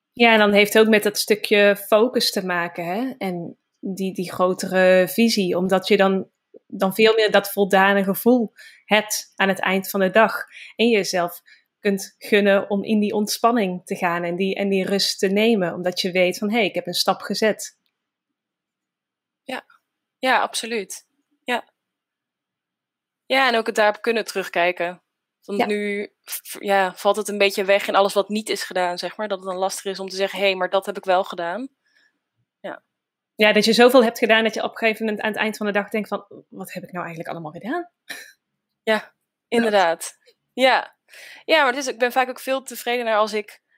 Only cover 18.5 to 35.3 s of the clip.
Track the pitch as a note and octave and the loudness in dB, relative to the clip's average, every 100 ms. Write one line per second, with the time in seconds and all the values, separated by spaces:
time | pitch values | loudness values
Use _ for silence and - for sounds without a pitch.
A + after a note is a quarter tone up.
18.5 | _ _ _ _ _ _ _ _ _ - | _ _ _ _ _ _ _ _ _ -14
19.5 | - _ _ _ _ _ - C4 A3+ - | -14 _ _ _ _ _ -6 0 0 0
20.5 | - A3+ A3+ F#3+ - _ _ _ _ - | -6 -8 -8 -8 -14 _ _ _ _ -6
21.5 | A#3+ - _ _ _ _ _ _ _ _ | -6 -8 _ _ _ _ _ _ _ _
22.5 | _ _ _ _ _ _ _ - C4 C4 | _ _ _ _ _ _ _ -2 0 2
23.5 | A#3 A3 A3 G#3+ G#3 A#3+ A3+ F#3+ G3 F#3 | 0 0 2 2 2 -2 -2 -4 -8 -6
24.5 | F3+ F3 F3+ F3 F3+ _ _ _ _ - | -2 -2 -2 -6 -8 _ _ _ _ -10
25.5 | G3+ G#3+ G#3 G#3 G3+ G#3 _ - - - | -4 -2 -2 -4 -6 -8 _ -14 -14 -14
26.5 | - G3+ G3 F#3 - G#3 G#3 G3+ G#3 G3 | -10 -2 0 0 -2 -2 -2 -4 0 0
27.5 | G3+ F#3+ G3+ - G3 G3 G3+ F#3+ G#3+ G#3+ | 0 0 0 2 2 2 0 -2 -4 -4
28.5 | - - F#3+ F3+ F3+ F3 - G#3+ F#3+ F#3+ | -6 -4 -4 -4 -4 -8 -8 -8 -8 -8
29.5 | F#3 F#3+ - G3 G3 F#3+ F#3+ G3 F#3 G3+ | -4 -4 -4 -10 -10 -10 -6 -6 0 0
30.5 | F#3 F3+ F#3+ G3+ G3 F#3+ F#3 G3 F3+ E3+ | 0 -2 -2 -2 -8 0 0 0 -6 -6
31.5 | G3 C4+ _ _ _ _ _ _ _ _ | -8 -10 _ _ _ _ _ _ _ _
32.5 | _ F#3+ - _ _ _ _ _ - G#3+ | _ -16 -16 _ _ _ _ _ 0 4
33.5 | G#3 G#3 A3 B3 C4 A3+ A#3 A3 A3 A3 | 4 4 6 8 8 4 2 2 2 2
34.5 | A3 A#3 - A3+ G#3+ A3 G#3 A3 | -2 -8 -2 -2 -2 -4 -4 -6